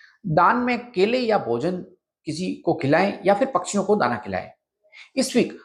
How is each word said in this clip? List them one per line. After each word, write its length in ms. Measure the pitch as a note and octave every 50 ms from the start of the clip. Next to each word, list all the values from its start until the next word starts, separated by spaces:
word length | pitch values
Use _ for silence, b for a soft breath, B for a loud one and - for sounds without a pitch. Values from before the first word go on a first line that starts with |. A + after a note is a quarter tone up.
| b b b b -
दान 320 | F3+ D3+ F3 F3 G3 A#3
में 340 | B3 B3 B3 B3 A3 - -
केले 260 | - C#4+ G3 A3 A#3+ B3+
या 200 | B3 A3 G#3 F#3+
भोजन 460 | - A#2 A#2 A#2+ C#3+ F3+ F#3 F3+ - - - _ _ _ _ _ _
किसी 260 | D#3+ C#3+ E3 F#3 F#3 - - -
को 100 | E3+ D#3+
खिलाएं 440 | - C#3 C3+ D3+ E3 F#3+ G3+ G3 - -
या 80 | F#3+ G3+
फिर 140 | - F3+ F3+ -
पक्षियों 280 | F3 - - - G3+ -
को 120 | G3+ G#3
दाना 200 | G3 B2+ A#2+ A#2+
खिलाएं। 320 | G#2+ - G2 F#2+ F2+ - - - _ _ _ _ _ _ B B B B B B
इस 180 | C4+ B3 - -
वीक 160 | B3 A3+ - - -